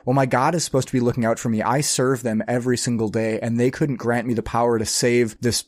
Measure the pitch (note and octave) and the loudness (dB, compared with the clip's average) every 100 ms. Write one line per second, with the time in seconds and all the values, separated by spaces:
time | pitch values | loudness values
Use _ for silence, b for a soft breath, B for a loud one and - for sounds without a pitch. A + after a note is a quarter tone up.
0 | - C3+ C3 B2 C#3+ E3 - C3+ B2 B2+ | 0 2 2 2 2 0 0 -2 0 0
1 | A#2+ A#2 A2+ A2+ B2 A2 G#2 C3+ D3 - | 0 0 0 0 -2 0 0 0 0 0
2 | B2+ C3 A#2+ A2 G#2+ B2 B2 B2 - A#2 | 0 0 -2 -2 -2 -2 0 0 0 -2
3 | A2 A2 A2 A2 A#2 A#2 B2 - D3+ A#2+ | 0 0 -2 -2 -2 0 0 0 -2 -2
4 | A#2 A#2+ A#2+ A2 - A#2 A#2+ A#2 G#2+ - | -2 -2 0 -2 -2 0 2 2 0 0
5 | B2 A#2+ A#2 - A#2+ G#2+ | 2 2 2 -2 -2 -2